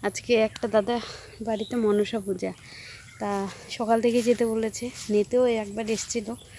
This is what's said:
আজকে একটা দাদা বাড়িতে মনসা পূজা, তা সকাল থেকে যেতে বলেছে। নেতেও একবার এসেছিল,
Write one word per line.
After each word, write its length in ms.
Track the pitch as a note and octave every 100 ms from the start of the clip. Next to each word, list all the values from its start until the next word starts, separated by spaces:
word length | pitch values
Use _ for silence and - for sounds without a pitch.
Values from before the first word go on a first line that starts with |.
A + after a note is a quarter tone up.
আজকে 320 | G3+ - -
একটা 340 | A#3 A3 - A#3
দাদা 320 | G#3+ G3+ A#3+ - - - -
বাড়িতে 340 | A3 G#3+ G#3 B3
মনসা 440 | G#3+ G#3 G#3 A3+
পূজা, 320 | G3 F#3 F#3+ F3+ - - - - - -
তা 280 | G#3 G3+ G3 - -
সকাল 300 | - A3 A3+
থেকে 220 | A#3+ A#3+
যেতে 240 | A#3 A#3 A#3
বলেছে। 440 | A3 A3 - A#3+ - -
নেতেও 360 | G#3 G3+ B3 B3+
একবার 440 | A3+ G#3 G#3 A3
এসেছিল, 440 | A3 - A#3+ G#3+ A#3+ -